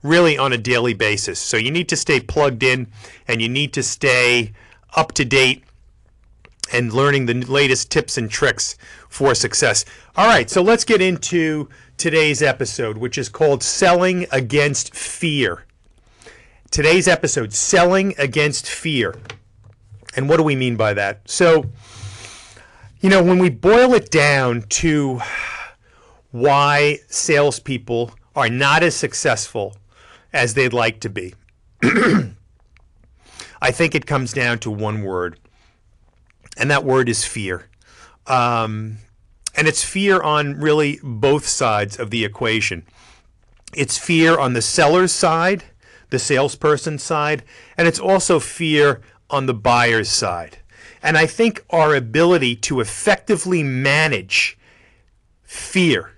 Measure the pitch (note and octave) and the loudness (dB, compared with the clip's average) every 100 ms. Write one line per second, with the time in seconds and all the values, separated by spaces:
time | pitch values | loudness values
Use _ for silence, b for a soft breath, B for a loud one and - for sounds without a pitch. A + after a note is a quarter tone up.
0 | D3 E3 E3+ C#3+ C3+ A#2+ A2 B2 B2 A2 | 2 4 4 2 0 -2 0 0 0 0
1 | A2 G#2 - E2+ - A#2 A#2 E3 F3 D#3 | 0 -2 -4 -8 -4 -2 -2 -4 -4 -4
2 | - C#3 - - C#3+ A#2 C3 B2+ A#2+ B | 0 -2 -2 0 0 0 0 0 -4 B
3 | B B B A#2 A2+ C3 D3 - A#2+ - | B B B -4 -2 -2 -4 -4 -6 -2
4 | C#3 B2 B2 A#2+ G#2+ G#2 b b b - | 0 4 4 2 -2 -10 b b b -2
5 | D#3 - B2+ C3+ C3 - _ _ _ _ | -2 -2 0 2 2 0 _ _ _ _
6 | _ _ _ _ - _ - A#2+ A#2+ A2+ | _ _ _ _ -20 _ -6 -4 -2 2
7 | C#3 C#3 B2 A#2+ B2 C#3 C#3 B2+ - D#3 | 2 2 0 -2 0 0 2 0 0 -2
8 | - - A2+ - C#3 A2 - - B B | -2 -6 -6 0 0 0 -6 -8 B B
9 | B - C3+ A#2 B2+ - C3 G2+ - B | B 0 2 2 0 0 0 0 -4 B
10 | B - G#3+ G3+ A#2 F#3+ F#3 A#3 - A3 | B 2 4 4 4 2 4 2 4 2
11 | F#3 F3 - F3 D#3+ D3+ C#3+ b b - | 2 0 -2 0 0 -2 -6 b b -6
12 | E3 D#3+ D#3 C3 D3 C3 B2+ - A#2 G#2+ | -2 2 2 2 0 0 -4 -4 -6 -4
13 | B2 - A#2 - D#3 C#3 - - F#3 F3 | -6 -6 -8 0 2 2 -2 0 2 4
14 | F#3 F3+ F3+ C3+ B2 C#3 C#3+ C3+ - - | 2 -2 -2 -4 0 0 0 -2 -8 -10
15 | - - E3 D3 A2 E2+ - _ _ _ | -12 -6 -4 0 -2 -4 -14 _ _ _
16 | b b b b b b b - D3+ F3+ | b b b b b b b 0 4 4
17 | F3+ E3 D3+ - A2 G#2+ - F#3+ F3 F#3+ | 4 2 0 -2 -4 -4 0 4 4 4
18 | G3 F#3 C#3 D3+ D3 C#3+ - - E3 C#3+ | 0 -2 -2 0 0 -2 -10 -8 -4 -2
19 | G2+ - - - _ _ - _ _ - | -2 -4 -18 -20 _ _ -20 _ _ -20
20 | - - C#3 E3 D#3 C3+ B2+ A#2 G#2+ G2+ | -10 -6 0 2 2 0 -2 0 0 0
21 | G2 G2+ - - F3+ D#3+ - B B B | -4 -6 -10 2 4 4 2 B B B
22 | B B B B B B B B B B | B B B B B B B B B B
23 | F#3+ F#3+ F3 F3+ F#3 A2+ F3+ A3 B3+ A#3+ | 2 4 4 4 2 2 4 6 6 4
24 | - D#3+ D3 C#3 B2+ A#2+ G#2+ - E3 D3+ | 2 2 2 2 0 -2 -6 -2 0 0
25 | C#3 B2+ B B B B B B B B | -2 -4 B B B B B B B B
26 | B B _ A#2+ C3+ C#3 C#3+ D3 D3 D3 | B B _ -2 2 4 4 2 2 0
27 | _ - - D3 D3 A#2+ - B2+ G#2+ A#2 | _ -8 0 2 2 0 -8 -8 -4 -4
28 | A#2 - _ - A2+ B2 C#3 D#3 E3+ - | -4 -10 _ -4 -2 0 2 4 2 0
29 | D3 - D3+ A#2 - A2+ G2+ G#2 _ b | -6 -4 -2 -2 -4 -8 -8 -12 _ b
30 | b b b D3 A#2+ A#2 B2+ A#2+ A#2 A2+ | b b b -4 -2 0 0 2 -2 -2
31 | A2+ G2 F#2 - _ _ _ _ - - | -10 -10 -12 -18 _ _ _ _ 0 2
32 | - G3+ B2+ - _ _ _ _ _ _ | 2 0 -2 -12 _ _ _ _ _ _
33 | _ _ _ - - - - - E3 D3+ | _ _ _ -20 -20 -4 -4 0 -2 -2
34 | - C#3+ B2 C#3 B2 A#2 A2+ G#2 G#2+ G#2+ | -2 -4 -4 -2 -2 -2 -6 -6 -6 -4
35 | G2 F#2 F2+ E2 _ _ _ _ _ _ | -6 -4 -6 -10 _ _ _ _ _ _
36 | _ _ _ _ - - C3 C#3+ C#3 C3 | _ _ _ _ -20 -6 -2 0 2 2
37 | B2 A2 - - F#2+ F2+ - _ b b | 2 -2 -6 -8 -8 -8 -10 _ b b
38 | b b - C3 A#2+ A#2 A2 G#2+ A2 G#2+ | b b -2 0 0 0 -2 -6 -10 -14
39 | - _ _ _ - - D#3 D#3 - F#3+ | -18 _ _ _ -10 -2 0 0 -6 -2
40 | G3 F#3+ D3+ D3+ D3 C#3+ D3+ D3+ D3 C#3+ | 2 2 2 -2 -2 -2 0 2 0 -4
41 | C#3 A2 C3+ C#3+ - - B2+ G#2 G#2 G#2 | -10 -2 2 2 -2 -2 0 0 -4 -6
42 | A2+ A#2 G#2 G2+ A#2 A2 - F2 - b | -6 -4 -4 -4 -2 -2 -2 -8 -14 b
43 | b b b _ _ _ - - C#3 - | b b b _ _ _ -16 -6 -6 -6
44 | - E3 E3 D#3+ C3+ A#2+ - - D3 F3 | -2 2 4 2 0 -2 -2 2 2 4
45 | F#3 - F3 D#3+ F3 G3 - _ b b | 2 0 0 2 0 -2 -8 _ b b
46 | b C3 - C3+ C#3 - D3+ D3 - D3 | b -6 0 0 0 0 0 0 -2 -10
47 | - D#3 D3 D3+ - B B B E3+ E3 | -6 -2 -2 -4 -8 B B B 0 0
48 | F#3+ F#3+ - E3+ - - E3 D3+ D3 B2 | 0 0 2 0 0 -6 0 4 4 2
49 | b b _ C#3+ C3 A#2 A2+ A#2+ A#2+ A2+ | b b _ -4 -2 -2 2 2 2 0
50 | G2+ - G2+ F2 E2+ - - B B B | 0 -4 -4 -6 -10 -18 -20 B B B
51 | D3+ D#3+ D#3+ - A3+ A3 _ E3+ D3+ C#3+ | 0 2 2 2 0 0 _ 2 4 2
52 | A#2 B2+ E3+ F3+ B2+ A#2+ - C3 A2 - | 0 2 4 4 2 -2 -4 -2 -4 -4
53 | - G3+ - F#3+ F#3 F3+ C#3+ B2+ C#3 D3 | 0 0 0 -2 0 0 0 -2 0 2
54 | D#3 A#2 F#2 - - - b b b b | 2 -2 -2 -2 -2 -6 b b b b
55 | b b _ _ _ - - F#3+ E3+ G#2+ | b b _ _ _ -16 -6 0 2 2
56 | - | -2